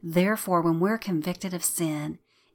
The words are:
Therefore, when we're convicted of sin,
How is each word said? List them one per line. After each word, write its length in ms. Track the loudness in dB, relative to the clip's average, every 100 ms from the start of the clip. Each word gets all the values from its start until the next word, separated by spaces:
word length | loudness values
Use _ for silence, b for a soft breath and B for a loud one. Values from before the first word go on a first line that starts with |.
Therefore, 600 | -2 2 2 0 0 2
when 180 | 4 4
we're 180 | 2 0
convicted 560 | 0 -2 -2 -4 -6
of 100 | -4
sin, 560 | -4 -2 -2 -2 -6 -10 _ _ _